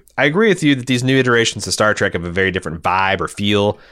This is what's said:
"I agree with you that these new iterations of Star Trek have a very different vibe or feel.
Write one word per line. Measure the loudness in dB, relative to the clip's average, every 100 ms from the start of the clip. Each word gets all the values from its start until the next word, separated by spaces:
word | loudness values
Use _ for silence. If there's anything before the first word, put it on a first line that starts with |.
| -8 -2
"I |
agree | 0 2 2
with | 2
you | 2 0
that | 0
these | -2
new | 2 2
iterations | 4 2 2 -2 -6
of |
Star | 0 0
Trek | 2 -2
have | -2
a | -4
very | -2 0
different | -2 -6 -6
vibe | -2 0 0 -2
or | -4
feel. | -4 0 2 0 -2 -12